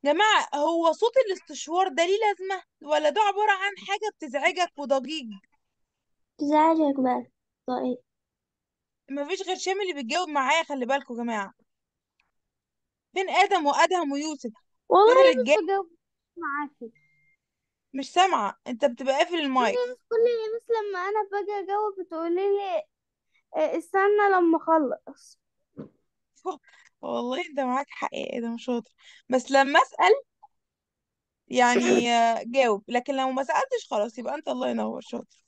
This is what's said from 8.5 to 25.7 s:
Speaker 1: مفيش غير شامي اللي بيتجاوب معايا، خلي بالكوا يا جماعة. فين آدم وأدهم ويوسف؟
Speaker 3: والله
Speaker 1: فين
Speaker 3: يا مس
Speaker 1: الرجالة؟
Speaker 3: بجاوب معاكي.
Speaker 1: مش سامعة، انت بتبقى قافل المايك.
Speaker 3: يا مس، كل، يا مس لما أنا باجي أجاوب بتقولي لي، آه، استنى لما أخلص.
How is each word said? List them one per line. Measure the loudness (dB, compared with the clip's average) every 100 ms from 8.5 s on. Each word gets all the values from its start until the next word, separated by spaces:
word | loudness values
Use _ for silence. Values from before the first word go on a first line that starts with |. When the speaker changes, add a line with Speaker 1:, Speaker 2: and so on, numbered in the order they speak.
| _ _ _ _ _ _
Speaker 1:
مفيش | -10 -6 -6
غير | -6 -6
شامي | -4 -4
اللي | -4
بيتجاوب | -6 -6 -4 -2
معايا، | -2 0 0
خلي | -2 -6 -2
بالكوا | -4 -4 -8
يا |
جماعة. | -6 -6 -8 _ _ _ _ _ _ _ _ _ _ _ _ _ _ _ _
فين | -6 -2
آدم | 2 2 2 0
وأدهم | 2 2 2 -2
ويوسف؟ | -4 -6 -8 -12 -16 _ _ _
Speaker 3:
والله | 6 8
Speaker 1:
فين | 8
Speaker 3:
يا | 8
مس | 6
Speaker 1:
الرجالة؟ | 2 2 2
Speaker 3:
بجاوب | -2 -4 _ _ _ _ -10
معاكي. | -8 -6 -8 _ -18 _ _ _ _ _ _ _ _ _ _
Speaker 1:
مش | -10 -4
سامعة، | 2 2 2 -2 -6 -12
انت | -2
بتبقى | -2 0 -2
قافل | 0 0
المايك. | 0 0 2 2 0
Speaker 3:
يا | -4
مس، | -8
كل، | _ 2
يا | 2 0 -4 -8
مس | -4
لما | -4 -2 -6
أنا | -4 -4 -4
باجي | -6 -6 -8
أجاوب | -4 -4 -4 -6
بتقولي | -10 -6 -4 -2 0 -2
لي، | -2 -6 -6 _ _ _ _ _ _ -4
آه، | -2 -4
استنى | -2 0 2 4 4
لما | 4 4 2
أخلص. | 2 2 2 -6 -12 -20 -20 _ _ _ _